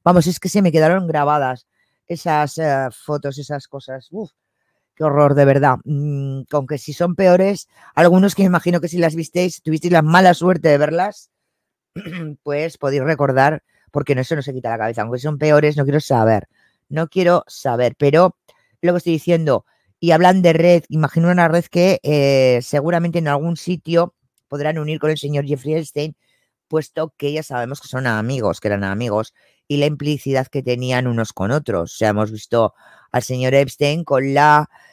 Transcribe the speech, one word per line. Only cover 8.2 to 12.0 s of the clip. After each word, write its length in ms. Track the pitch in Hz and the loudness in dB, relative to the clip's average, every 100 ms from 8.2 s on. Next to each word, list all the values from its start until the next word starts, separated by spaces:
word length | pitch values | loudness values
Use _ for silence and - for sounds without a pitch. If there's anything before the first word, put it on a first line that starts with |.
| 196 - | 4 2
que 80 | |
me 40 | 190 | 2
imagino 340 | 180 175 175 | 2 0 -2
que 80 | 160 | -2
si 80 | 175 | 0
las 180 | 165 160 | 0 -2
visteis, 460 | 160 180 185 - | -6 -2 -4 -4
tuvisteis 320 | - 156 175 | -4 -4 2
la 80 | 170 | 2
mala 320 | 156 170 185 | 4 6 6
suerte 340 | 175 175 175 165 | 4 2 2 4
de 80 | 143 | 4
verlas, 540 | 147 165 196 - _ _ _ _ _ _ _ | 2 -2 -4 -6 _ _ _ _ _ _ _
<clears throat> 480 | - | -16